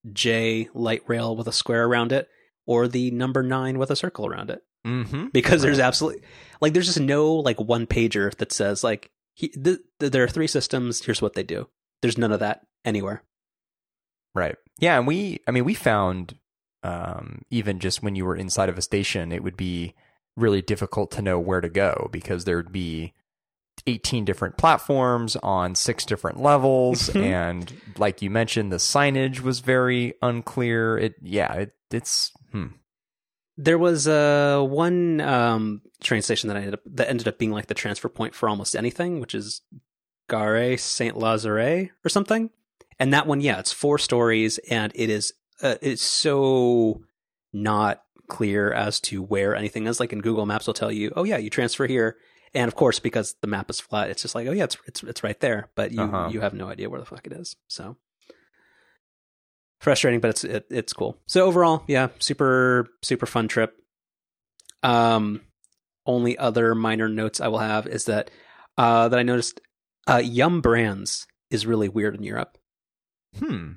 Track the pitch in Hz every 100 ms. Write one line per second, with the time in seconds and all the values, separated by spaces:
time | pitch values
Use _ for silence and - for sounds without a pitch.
0 | 113 101 120 113 113 113 113 - 117 113
1 | - 117 117 110 113 - - 117 117 120
2 | 117 135 - _ _ _ - 120 123 123
3 | 123 120 131 131 127 131 131 131 131 139
4 | 185 - 104 - - - _ _ 113 127
5 | 110 135 240 127 - 170 135 139 127 -
6 | 156 - - - - - 156 165 185 165
7 | 139 143 156 160 139 113 110 117 113 -
8 | 113 104 98 - 104 - 101 101 120 104
9 | - _ _ - 156 - 147 185 _ _
10 | 143 131 120 165 156 139 - 135 123 117
11 | - 113 104 - - 82 - _ _ _
12 | 120 113 113 104 104 107 _ _ 120 104
13 | 98 107 _ _ _ _ _ _ _ _
14 | _ _ _ 92 82 - _ - 170 143
15 | 123 175 202 - - 123 131 226 131 104
16 | 95 92 87 - _ _ _ _ 92 87
17 | 85 87 - - - 120 104 95 92 -
18 | 104 95 92 87 95 - 95 87 - 101
19 | 98 98 85 87 92 90 92 87 85 _
20 | _ _ _ - 113 101 92 104 98 -
21 | 98 - 101 90 87 92 87 90 98 -
22 | - 87 - 90 92 87 85 92 85 80
23 | 82 _ _ _ _ _ _ - - 113
24 | - 123 101 92 95 - 165 147 - 139
25 | 127 120 113 - - 95 90 92 - -
26 | - 107 - - 139 143 135 131 127 120
27 | - 196 98 90 87 87 87 - - 101
28 | 104 - 98 110 113 117 101 90 - 143
29 | 143 131 131 127 131 123 127 127 127 123
30 | 120 - 123 117 - - 120 113 113 113
31 | 110 - - 101 - 90 101 _ _ 117
32 | - - - _ _ 107 87 - _ _
33 | _ _ _ _ _ - 147 165 175 160
34 | 143 151 147 143 143 143 135 139 170 180
35 | 175 156 143 127 117 113 107 104 _ _
36 | - 113 - 107 113 101 101 101 - 120
37 | 143 123 113 - 113 104 - 104 104 101
38 | - - 113 - 113 104 104 - 117 -
39 | 175 170 117 - 104 - _ 135 _ _
40 | _ _ - 113 107 113 123 127 - -
41 | 117 110 113 110 110 107 123 175 190 _
42 | 170 202 196 220 226 _ _ _ _ _
43 | 131 143 151 143 143 92 - - 147 147
44 | - 120 117 113 110 - - 113 107 -
45 | 110 104 - - _ _ 135 117 147 113
46 | - - 156 139 135 131 123 120 110 107
47 | - _ _ _ _ 104 107 104 104 -
48 | _ _ - - 107 101 101 117 104 -
49 | - 98 95 101 98 104 104 113 110 120
50 | 120 107 117 110 104 107 - - 110 107
51 | 104 - 196 208 107 - 120 - 131 131
52 | 113 - _ _ _ 135 120 - 135 -
53 | 117 120 104 - 104 98 - - - 104
54 | 101 - - 120 120 196 147 - - -
55 | - - 104 104 135 107 - - 104 113
56 | 104 95 87 107 104 101 95 - 98 -
57 | - - - - 175 - _ - 120 117
58 | _ _ _ - _ _ _ _ _ _
59 | _ _ _ _ _ _ _ _ 151 135
60 | 135 120 117 - - 107 - 123 - -
61 | - - - 185 185 175 170 160 - 135
62 | 127 - - 139 135 127 127 123 120 _
63 | - 123 117 120 110 - 110 _ _ _
64 | _ _ _ _ _ _ - _ 127 120
65 | 117 113 104 104 _ _ _ _ _ _
66 | - 123 120 123 123 113 117 113 113 110
67 | 110 110 107 - 117 110 110 107 110 113
68 | - 104 - - - - - - 120 117
69 | 117 123 120 123 117 - _ _ _ _
70 | - 123 120 120 156 175 123 117 110 98
71 | 98 - - _ _ 107 110 110 101 104
72 | 104 104 104 110 - _ _ _ _ _
73 | _ _ _ - 311 104 80